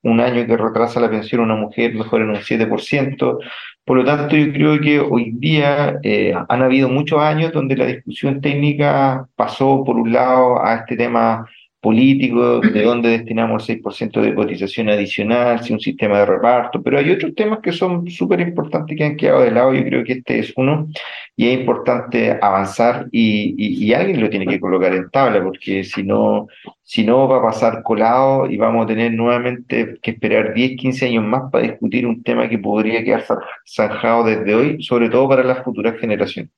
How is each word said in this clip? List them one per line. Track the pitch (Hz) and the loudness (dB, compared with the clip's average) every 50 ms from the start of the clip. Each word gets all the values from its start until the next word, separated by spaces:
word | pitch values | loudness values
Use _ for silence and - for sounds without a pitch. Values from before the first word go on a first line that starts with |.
Un | - 117 113 113 | 0 2 2 2
año | 120 123 120 120 117 110 | 2 2 0 -2 0 0
que | 113 | 0
retrasa | 113 110 113 - 113 117 113 - 120 | 2 2 0 0 0 -2 0 0 -2
la | 120 110 | 0 0
pensión | 110 110 107 - - 120 | 0 -4 -4 -2 -2 0
a | 113 | 0
una | 110 110 | 0 0
mujer | 110 104 104 - - 117 117 113 | -2 -4 -6 -2 -2 -2 -2 -2
mejora | 110 110 113 - 113 110 | -4 -4 -2 -2 -2 0
en | 110 | -2
un | 107 104 | -4 -6
siete | - - 120 113 113 | -4 -4 -2 0 0
por | 110 110 - | 0 -2 -4
ciento. | - - - 143 131 135 135 - 135 123 123 - - - - - - - - _ _ | -4 -2 -2 -2 -2 -2 -2 -2 -2 -2 -2 -4 -8 -12 -16 -16 -18 -20 -20 _ _
Por | - 131 127 | 0 2 2
lo | 127 | 4
tanto, | 135 147 147 143 147 160 | 2 0 0 0 0 2
yo | 151 147 151 | 2 2 2
creo | 143 147 151 151 151 147 | 2 2 2 2 2 2
que | 151 147 147 147 | 2 2 2 2
hoy | - - 123 123 120 117 117 | 2 2 0 -2 -2 -2 -6
día, | 120 131 156 156 151 143 143 143 147 147 - - - | -4 -2 0 2 2 2 2 2 2 0 -2 -2 -2
eh, | - 104 104 104 101 92 87 - - - | -2 0 0 0 0 0 -2 -4 -2 -2
han | 117 123 | 0 2
habido | 131 131 131 135 139 127 | 2 2 4 4 2 2
muchos | 127 139 151 156 160 147 | 2 0 0 0 0 2
años | 151 151 156 151 165 160 | 2 2 2 0 -2 -2
donde | 165 156 139 135 135 | -2 -4 -2 -2 0
la | - - | 0 0
discusión | - 127 - _ - - - - 143 139 139 | -2 -2 -6 _ -14 -10 -4 -4 -4 -4 -2
técnica | 139 147 143 143 143 147 147 143 143 143 143 139 139 135 127 135 131 _ _ | -2 -2 -2 0 0 0 2 2 2 2 4 4 2 2 0 -2 -8 _ _
pasó, | - 110 - - - 135 135 139 139 135 | -2 -2 -2 0 0 2 4 4 2 2
por | 120 117 | 0 0
un | 117 117 113 | 0 0 2
lado, | 117 123 127 127 127 131 127 123 123 - | 2 2 4 4 4 4 4 4 4 2
a | - 110 113 | 2 0 0
este | 117 - - 120 | -2 -4 -8 -2
tema | 110 120 120 120 117 117 113 113 110 113 - - - _ _ _ _ | -2 -2 0 2 2 2 2 0 -2 -6 -12 -18 -20 _ _ _ _
político, | - 110 110 113 131 135 135 139 135 123 117 120 120 120 120 117 | 0 2 4 6 6 6 4 4 2 0 2 2 2 2 2 2
de | 110 110 107 107 | 2 2 2 4
dónde | 104 117 120 120 117 117 | 2 2 2 2 2 2
destinamos | 117 113 117 113 113 113 113 113 113 110 113 | 0 0 -2 -4 -2 -2 0 0 -2 -4 -4
el | |
seis | - 113 - | -6 -8 -6
por | - 120 | -6 -10
ciento | - - - 107 - 120 | -8 -6 -8 -4 0 0
de | 107 107 107 | 0 2 0
cotización | - 104 - 92 - 101 98 - - 113 107 | 0 -2 -2 -2 -6 -6 -6 -4 -4 0 0
adicional, | 104 104 98 95 - - 101 107 117 123 120 120 117 117 | 0 0 -2 -4 -4 -4 -2 0 0 2 2 0 0 -2
si | - - | -2 -4
un | 113 107 | -6 -4
sistema | - - - - 113 104 101 101 | -4 -6 -4 -2 -2 0 2 2
de | 101 | 4
reparto, | 101 95 92 - 117 123 123 117 - - 101 | 2 2 2 4 4 4 2 0 -2 -6 -4
pero | - 123 135 143 | -2 0 0 2
hay | 143 156 | 2 2
otros | 190 - - 311 - | 0 0 -2 -6 -4
temas | - 214 214 214 214 | -2 -2 -2 -2 -2
que | - - | -4 -6
son | 180 175 190 185 180 175 175 175 | -2 -2 -2 -2 -2 -2 -4 -6
súper | 175 - - 180 185 175 | -6 -6 0 0 0 0
importantes | 175 175 170 165 151 151 - 160 156 156 156 | 0 -2 -4 -6 -6 -4 -4 -6 -4 -6 -4
que | 156 151 | -2 -2
han | 147 143 - | -2 -2 0
quedado | - 147 143 135 | 2 2 4 4
de | 127 117 | 4 4
lado, | 110 117 127 131 135 | 4 4 2 4 2
yo | 135 131 | 0 0
creo | 117 - 120 | 0 -2 -2
que | 117 123 127 | -2 -4 -6
este | 127 123 - 123 113 | -6 -4 -4 -2 -2
es | 110 - - | -2 -4 -4
uno, | - 131 135 151 156 156 156 156 - - - - - - - _ | -2 0 0 0 -2 -4 -8 -10 -14 -14 -14 -16 -16 -18 -14 _
y | - 113 120 | 0 0 2
es | 127 127 | 2 0
importante | 127 120 117 - - - 123 120 120 - - 117 113 110 - - | 0 -2 -2 0 0 0 0 0 -4 -4 -2 0 0 0 0 0
avanzar | 101 101 95 98 98 98 - - 117 120 117 - - - | 0 0 2 0 -2 -2 -2 2 2 2 2 0 -6 -4
y, | - 117 113 110 107 104 104 92 - - | 0 2 2 2 2 0 -2 -2 -4 -4
y, | 107 101 90 - 107 | -4 -4 -2 0 2
y | 104 | 2
alguien | 117 143 185 196 185 127 | 2 2 2 0 0 0
lo | 110 104 | 0 0
tiene | - 98 95 | -2 -2 -2
que | 90 90 90 | -2 -4 -4
colocar | 85 92 92 92 92 90 92 | -2 0 0 2 2 0 0
en | 92 87 - | -2 -4 -2
tabla, | - 135 139 120 107 98 | 0 2 2 2 2 0
porque | 92 95 95 - - 101 98 98 92 | 0 -2 -8 -8 -8 -6 -6 -4 -6
si | 95 - - | -6 -8 -6
no, | 98 98 107 107 110 107 107 107 107 - - - - - _ _ | -4 -2 0 2 2 2 0 -2 -4 -8 -20 -20 -20 -20 _ _
si | _ _ - 117 107 | _ _ -2 0 2
no | 107 120 131 131 107 | 4 4 4 4 4
va | - - | 4 2
a | |
pasar | 107 113 107 - - 113 110 - | 2 0 0 2 0 0 0 -2
colado | - - 113 104 110 113 120 127 135 135 135 135 131 - | -4 -4 0 2 2 2 4 4 2 2 2 0 0 -2
y | - | 0
vamos | 104 110 113 113 117 113 | 0 0 2 2 0 0
a | 104 | 0
tener | 110 110 117 117 | -2 -2 -2 -2
nuevamente | 117 113 117 120 120 120 123 123 123 123 - _ 127 117 113 - - - | 0 0 0 0 0 0 -2 -4 -6 -6 -8 _ -2 -2 -2 -4 -8 -8
que | - 117 | -8 -8
esperar | 113 - - 107 104 107 110 - - | -6 -4 -2 0 2 2 0 0 0
diez, | 113 123 131 131 123 | 0 -2 -2 -2 -2
quince | 127 131 127 - 135 | -4 -4 -2 -2 -2
años | 123 117 113 107 | 0 0 0 0
más | 107 120 135 135 135 | 0 -2 -2 -2 -2
para | - 120 117 117 | -2 -2 -2 -2
discutir | - - 113 - 110 123 120 | -4 -4 -6 -4 -2 -2 -2
un | 120 113 113 | -2 -4 -4
tema | - - 120 120 120 113 | -4 -2 -2 0 0 -2
que | 113 | -2
podría | 104 98 107 104 107 107 107 117 113 113 | -4 -2 -2 -2 0 0 0 -2 -2 0
quedar | 123 - 110 - | 0 -2 -2 0
zan-, | - 104 101 - - - - _ | -4 -6 -6 -6 -14 -18 -20 _
zanjado | - - - 107 101 - - - 113 117 117 117 | -10 -4 -2 -2 -2 -2 -2 0 2 2 2 2
desde | 110 110 95 90 101 107 | 2 0 0 0 0 2
hoy, | 113 135 151 156 151 | 2 2 0 -2 -6
sobre | - - 123 120 117 113 | -4 -2 0 0 2 2
todo | 120 127 135 135 | 2 2 2 4
para | 135 127 127 | 2 2 2
las | 127 127 127 | 0 -2 -2
futuras | - 131 110 107 104 120 113 - | -4 -8 -6 -2 -4 -4 -4 -2
generaciones. | - 113 104 92 101 98 - - - - _ | -4 -4 -2 -2 -2 -4 -4 -12 -14 -14 _